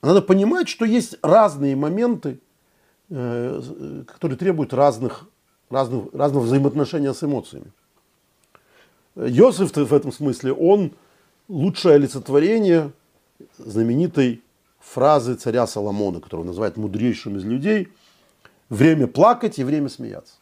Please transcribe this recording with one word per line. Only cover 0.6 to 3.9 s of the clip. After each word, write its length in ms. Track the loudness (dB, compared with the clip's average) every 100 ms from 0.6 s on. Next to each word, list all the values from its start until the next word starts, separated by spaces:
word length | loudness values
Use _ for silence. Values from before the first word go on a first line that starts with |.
| -2
что 160 | -2
есть 320 | 0 0 -2 -6
разные 520 | 4 6 4 2 -2
моменты, 640 | -2 -2 -2 -2 -2 -6 -12 _ _ _ _ _ _ _
э, 520 | -8 -6 -4 -6 -8
с-, 120 | -10 -14
э, 280 | -14